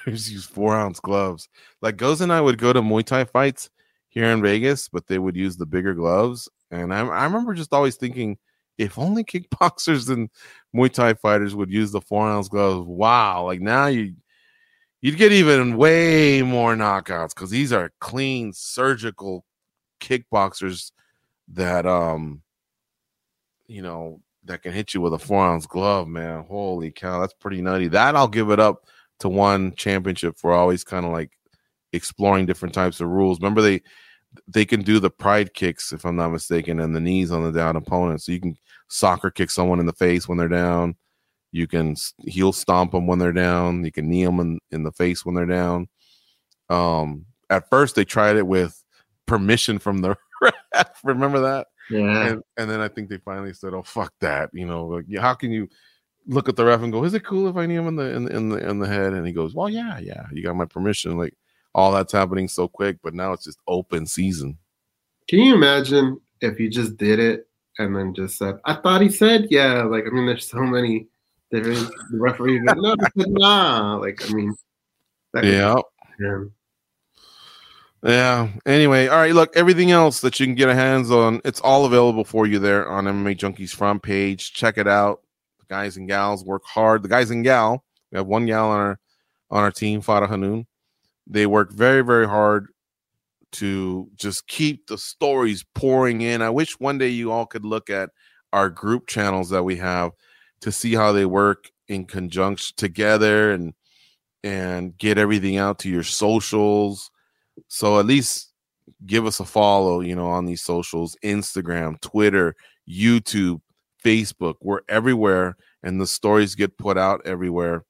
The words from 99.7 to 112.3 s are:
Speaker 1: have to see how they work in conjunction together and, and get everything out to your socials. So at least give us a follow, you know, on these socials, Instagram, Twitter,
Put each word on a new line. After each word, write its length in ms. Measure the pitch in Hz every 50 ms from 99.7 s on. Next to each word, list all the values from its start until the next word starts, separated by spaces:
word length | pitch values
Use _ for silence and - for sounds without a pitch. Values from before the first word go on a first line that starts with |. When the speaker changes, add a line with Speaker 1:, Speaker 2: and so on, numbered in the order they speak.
| 92 87
Speaker 1:
have 340 | 92 90 90 90 87 85 - _ _ _ _ _ _ _ _ _
to 100 | - 110
see 220 | 104 - - 117 113
how 180 | 110 107 104
they 140 | 101 101 98
work 460 | 92 90 98 101 104 98 - _ _ _ _ _ -
in 180 | 101 95 92
conjunction 720 | 90 - 95 90 87 82 95 95 98 101 - - - - -
together 720 | 104 95 85 104 107 104 110 107 107 107 107 107 107 107
and, 220 | 101 90 85 82 - _ _ _ _ _ _ _ _ _ _ _ _ _ -
and 540 | 101 98 95 92 90 90 90 90 90 85 -
get 200 | 104 107 104 104
everything 400 | 104 104 107 101 92 98 95 98
out 220 | 98 98 101 -
to 100 | - 95
your 140 | 90 87 82
socials. 1080 | - - - 104 104 110 110 98 - - 107 104 104 104 104 104 101 101 95 - - _ _ _ _ _ _ _ _ _ - - -
So 320 | - - 113 104 104 104
at 60 | 101
least 460 | 110 135 143 120 - - - - - _ _ _ _ _ _ _ _ _ _ 98
give 200 | 95 107 113 113
us 140 | 110 - -
a 60 | 95
follow, 560 | - - 110 104 101 101 98 95 92 87 87
you 140 | 90 87 90
know, 120 | 90 87 87
on 180 | 87 90 90
these 160 | 87 87 85
socials, 560 | - - 87 87 87 - - 82 85 82 - - -
Instagram, 760 | 104 101 104 101 - - 95 87 85 87 87 82 80 78 -
Twitter, 540 | - - - 104 104 104